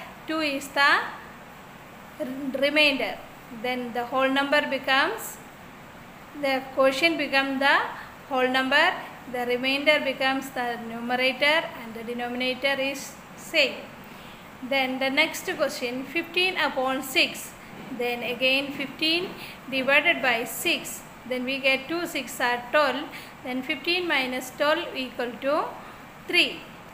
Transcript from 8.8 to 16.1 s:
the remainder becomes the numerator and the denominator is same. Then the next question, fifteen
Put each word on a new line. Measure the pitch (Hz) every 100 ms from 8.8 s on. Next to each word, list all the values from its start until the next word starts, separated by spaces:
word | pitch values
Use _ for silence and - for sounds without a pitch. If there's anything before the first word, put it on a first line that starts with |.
| 339 - - - -
the | 247 240
remainder | 247 262 277 294 302
becomes | 262 254 262 269 269
the | 262 240 220 226
numerator | 233 240 247 262 254 294 320 330 -
and | 226 220
the |
denominator | 226 240 240 247 254 254 277 269
is | 269 277 - - - -
same. | - 330 262 - - - - - - - - - 247
Then | 269 254 262
the | 269
next | 277 320 - - 330
question, | 277 - 247 254
fifteen | 262